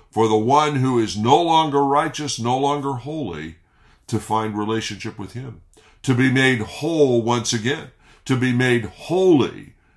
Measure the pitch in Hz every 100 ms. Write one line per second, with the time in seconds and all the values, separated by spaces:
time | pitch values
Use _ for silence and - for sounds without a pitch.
0 | _ 107 110 110 113 143 151 139 131 120
1 | 107 98 113 156 170 160 156 139 139 147
2 | 160 - 147 - 117 131 139 143 139 127
3 | 135 156 110 78 80 82 _ _ _ _
4 | - 110 - 110 110 104 104 113 - 98
5 | 110 - 95 120 131 101 _ _ _ _
6 | - 123 131 131 131 120 107 - 151 160
7 | 139 120 113 120 110 117 117 156 - _
8 | _ _ - 127 127 123 127 120 101 -
9 | - 180 185 147 95 101 98 _ _